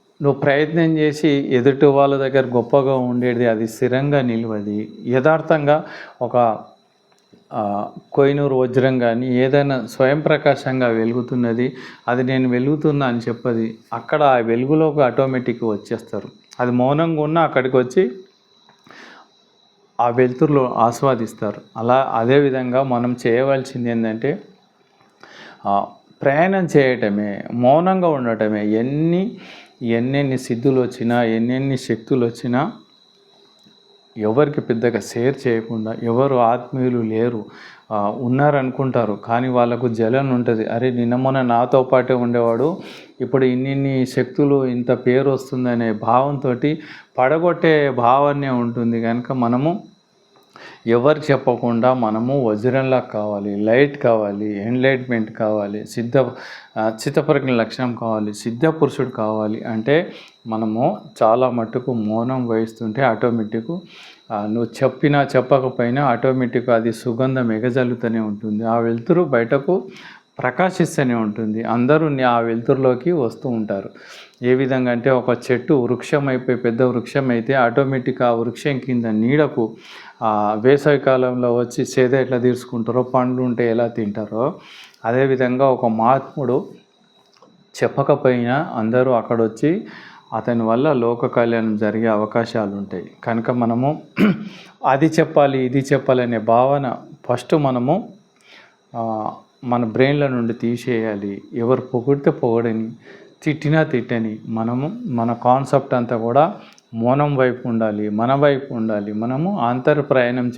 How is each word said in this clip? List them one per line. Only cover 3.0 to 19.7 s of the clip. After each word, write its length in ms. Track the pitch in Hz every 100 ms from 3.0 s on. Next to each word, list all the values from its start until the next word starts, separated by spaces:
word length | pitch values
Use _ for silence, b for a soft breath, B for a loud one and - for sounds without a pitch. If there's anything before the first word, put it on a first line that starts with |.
| 123 123 123 120 120
అది 220 | 110 113
స్థిరంగా 520 | - 127 123 143 143
నిలవది. 720 | 123 113 117 107 101 104 107 - -
యథార్థంగా 760 | 131 147 160 160 160 143 151 B B B -
ఒక, 360 | 117 123 117 107 - _ _ _ _ _ _ _ _
ఆ, 360 | 127 104 101 107 - -
కోహినూరు 420 | - 139 143 143
వజ్రం 440 | 131 127 127 131 131
కానీ 300 | 120 113 127
ఏదైనా 580 | 123 135 143 139 131 107
స్వయం 340 | - 131 151
ప్రకాశంగా 680 | 151 147 147 139 135 131 123
వెలుగుతున్నది, 920 | 113 113 123 120 127 120 113 123 123 B B -
అది 140 | 123
నేను 260 | 127 131 127
వెలుగుతున్నా 580 | 123 135 151 156 143 131
అని 120 | 120
చెప్పది, 600 | 117 110 127 113 113 113 _
అక్కడ 300 | 117 - 151
ఆ 140 | 143 127
వెలుగులోకి 680 | 113 117 131 156 160 147
ఆటోమేటిక్‌గా 680 | 127 117 135 131 123 113 117
వచ్చేస్తారు. 580 | 101 - 113 - 107 - - _ -
అది 100 | 123
మౌనంగా 520 | 123 127 143 165 156
ఉన్నా 200 | 151 165
అక్కడికి 340 | 156 131 127 131
వచ్చి 360 | 123 190 190 - - _ _ _ _ _ B B B B B _ _ _ _